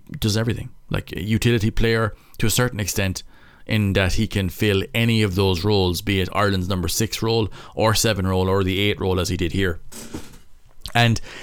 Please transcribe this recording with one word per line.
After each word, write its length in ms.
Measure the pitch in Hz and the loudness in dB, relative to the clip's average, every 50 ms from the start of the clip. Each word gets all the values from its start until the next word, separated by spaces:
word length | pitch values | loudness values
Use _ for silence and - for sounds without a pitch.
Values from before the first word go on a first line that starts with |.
| - - - - | -6 -12 -8 -4
does 180 | - 110 101 | -2 0 0
everything. 340 | 110 113 117 104 101 92 - - - - - | 0 0 0 -2 -4 -6 -10 -14 -18 -8 -6
Like, 220 | - - - - - | -4 -4 -4 -6 -8
a 100 | - 87 | -8 -2
utility 480 | 104 113 110 - 120 120 117 101 113 | -2 0 2 4 4 4 4 2 2
player 440 | - - - 113 113 113 113 107 - - - - - - | 2 2 2 4 2 2 0 -2 -4 -8 -16 -18 -6 -2
to 80 | - | 0
a 40 | 110 | 2
certain 300 | - - 123 123 - 98 | 2 2 2 0 0 -2
extent, 420 | 101 92 - - 98 95 90 - - - - - - - - - - | -4 -4 -2 0 0 0 -2 -4 -8 -14 -20 -20 -20 -20 -20 -20 -6
in 280 | - 110 110 104 98 92 | -2 -2 0 2 2 2
that 200 | 101 98 92 - | 2 2 2 2
he 120 | - 113 | 2 0
can 240 | 101 - 104 95 90 | 0 0 -2 -2 -2
fill 320 | - - 110 107 101 98 92 - - | -2 0 2 2 2 2 0 -2 -2
any 300 | 117 117 117 117 110 107 | 0 2 2 4 4 2
of 140 | 101 90 | 2 2
those 280 | 95 101 95 92 82 87 | 2 2 2 2 2 2
roles, 380 | 104 104 101 92 90 87 80 - | 2 2 4 2 2 0 0 -2
be 180 | 104 101 95 | 0 0 0
it 80 | 90 - - | 0 0 0
Ireland's 360 | 92 104 101 98 92 92 92 | 0 0 2 0 0 -2 -2
number 200 | 98 90 90 95 | -2 -2 -2 -2
six 340 | - - 117 107 - - - | -2 -2 -2 -2 -2 -4 -2
role 260 | 113 113 117 113 110 - - - - - | 0 0 0 0 -2 -4 -10 -16 -10 -4
or 200 | - 98 110 110 | 0 2 2 4
seven 320 | - - 117 107 87 92 | 4 2 2 2 0 0
role 220 | 95 95 92 92 95 | 0 0 2 2 2
or 140 | 95 101 98 | 2 2 2
the 160 | 92 92 92 | 0 0 0
eight 220 | 101 104 104 - | 0 0 0 0
role 180 | - 95 92 92 | -2 0 0 0
as 100 | 87 - | 0 -2
he 80 | 92 90 | -2 -2
did 140 | 92 82 - | -2 -2 0
here. 280 | 92 98 92 87 - - - - - - - - - - - - - - - - - - - - - - - - | 0 0 0 -2 -4 -8 -12 -12 -14 -12 -12 -12 -12 -12 -14 -16 -18 -20 -20 -20 -20 -20 -20 -20 -16 -12 -2 2
And, 260 | 120 117 117 110 - - - - - | 2 4 4 2 0 -2 -6 -12 -14